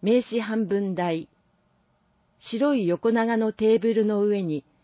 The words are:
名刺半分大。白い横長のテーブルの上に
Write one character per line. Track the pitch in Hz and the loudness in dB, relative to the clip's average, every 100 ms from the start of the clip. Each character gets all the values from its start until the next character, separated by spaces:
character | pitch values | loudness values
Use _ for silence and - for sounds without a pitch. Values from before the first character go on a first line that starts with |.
名 | 190 247 | 0 2
刺 | - 226 | 0 -6
半 | 214 220 190 | -4 -4 -2
分 | 202 196 | -2 -2
大。 | 175 175 165 - _ _ _ _ _ _ _ _ _ _ _ | -4 -4 -4 -8 _ _ _ _ _ _ _ _ _ _ _
白 | - 226 285 269 | -8 -2 0 2
い | 175 | 0
横 | 175 226 | 0 0
長 | 226 226 226 | 0 0 0
の | 220 | -2
テ | 208 220 226 | 0 2 2
ー | |
ブ | 226 | 2
ル | 220 214 | 2 2
の | 208 | 2
上 | 208 202 | 0 0
に | 170 151 - _ | -2 -6 -8 _